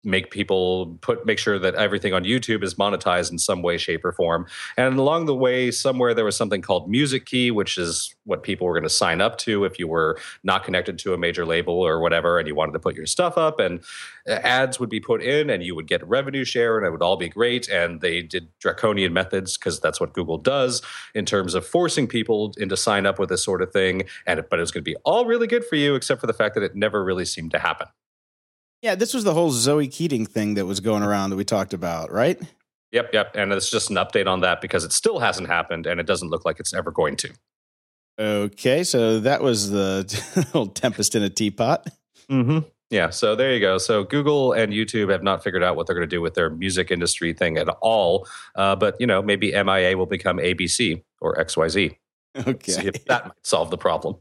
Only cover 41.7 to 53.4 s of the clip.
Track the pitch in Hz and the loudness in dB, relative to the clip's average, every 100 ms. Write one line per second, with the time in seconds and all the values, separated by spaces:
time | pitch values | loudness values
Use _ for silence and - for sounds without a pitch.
41.7 | 165 - _ _ _ _ 135 120 160 156 | 0 -2 _ _ _ _ 0 2 2 0
42.7 | _ _ 107 82 90 110 107 127 123 98 | _ _ 0 0 2 0 2 2 4 2
43.7 | 92 - 110 101 143 147 147 131 113 110 | 2 2 0 2 0 2 2 2 2 2
44.7 | 104 107 113 98 95 98 95 101 90 90 | 0 -2 0 0 2 2 0 0 2 2
45.7 | 78 85 87 82 87 85 87 82 80 95 | 0 -2 -2 -2 -2 -2 0 -2 -2 -2
46.7 | 90 87 87 85 - 85 82 87 80 82 | 0 0 0 0 0 -2 0 0 0 -2
47.7 | - 113 113 90 95 - - - - 98 | 0 2 4 4 2 -2 -18 -12 0 2
48.7 | 95 104 - 120 95 104 101 104 101 98 | 4 0 2 2 2 2 0 2 2 2
49.7 | 95 90 92 90 95 95 87 85 87 87 | 4 4 2 0 0 0 0 0 0 -2
50.7 | - 113 82 _ _ 80 - 80 - 80 | 0 0 -2 _ _ -2 -2 -2 0 0
51.7 | 90 87 - _ _ _ 135 127 127 - | 2 0 -4 _ _ _ -6 -4 -4 -4
52.7 | 92 98 - - 120 98 - | -2 -2 -6 -2 -2 -2 -12